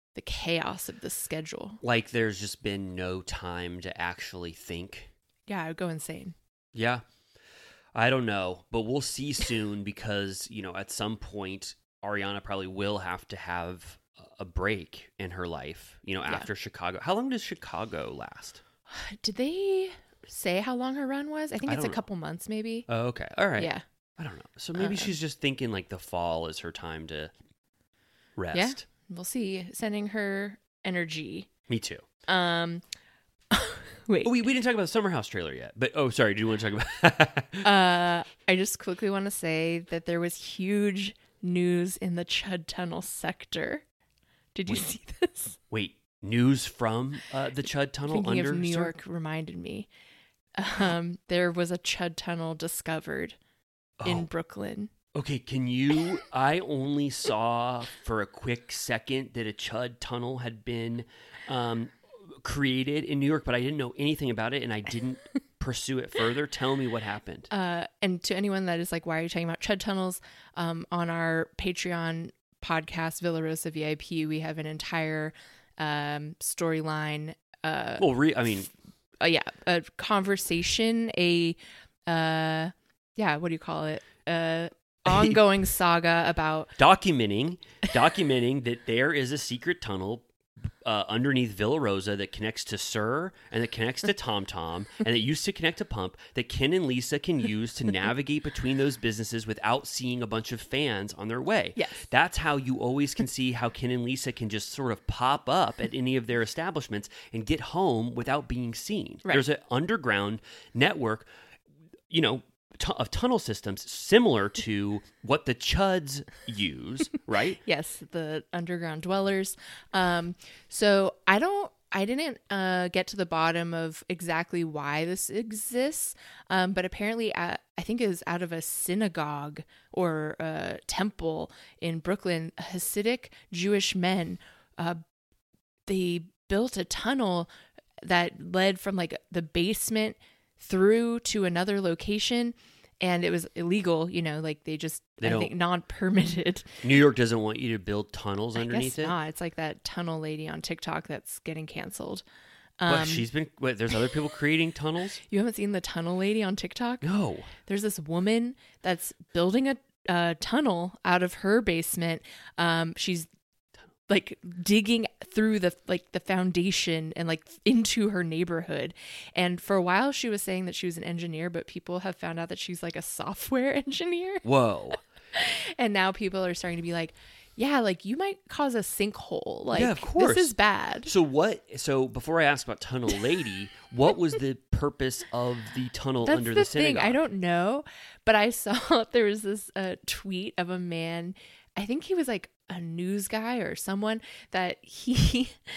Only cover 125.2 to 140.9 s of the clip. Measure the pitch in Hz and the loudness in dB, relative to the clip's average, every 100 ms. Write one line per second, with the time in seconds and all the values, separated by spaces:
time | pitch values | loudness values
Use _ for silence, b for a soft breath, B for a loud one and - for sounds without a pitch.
125.2 | - 208 226 214 - 240 277 - - B | -2 -4 -4 -6 -2 0 0 -2 -6 B
126.2 | B B - 185 185 185 185 - 208 226 | B B -2 0 2 0 -2 -2 -4 -2
127.2 | 220 - 175 190 _ - 180 240 214 170 | -2 -2 -4 -6 _ -8 -4 0 0 0
128.2 | - 170 175 165 - - - 196 208 165 | -4 -4 -4 -4 -4 -4 -2 0 0 0
129.2 | 147 147 147 151 - b b - 175 156 | -4 -4 -8 -10 -16 b b 0 0 0
130.2 | 151 - 160 156 90 - - - 202 - | -4 -4 -6 -4 -6 -8 -6 -2 -2 -2
131.2 | 165 160 156 B B - 170 165 175 202 | -4 -4 -6 B B -6 -4 -2 -2 -2
132.2 | 185 165 160 - - 185 - 208 214 254 | 0 -2 -4 -10 -8 -6 -2 0 0 0
133.2 | - B - 170 196 202 - 190 175 202 | -4 B -10 -2 2 4 2 2 2 2
134.2 | 165 180 B B B - 170 165 - _ | 0 -6 B B B -6 -4 -4 -10 _
135.2 | _ _ _ _ _ _ - 190 175 175 | _ _ _ _ _ _ -2 0 2 0
136.2 | 170 _ - 196 247 196 175 - 220 269 | -4 _ 0 2 2 -2 -4 -2 0 2
137.2 | 202 175 170 B B - _ - 175 175 | 2 2 -2 B B -20 _ -10 2 2
138.2 | 175 - 175 185 190 185 196 190 165 - | 2 -4 -2 2 4 2 -2 -2 -2 -6
139.2 | _ 175 160 170 185 214 - 220 214 - | _ -4 -2 0 2 0 0 0 0 -4
140.2 | b b b _ - 190 196 | b b b _ -2 6 8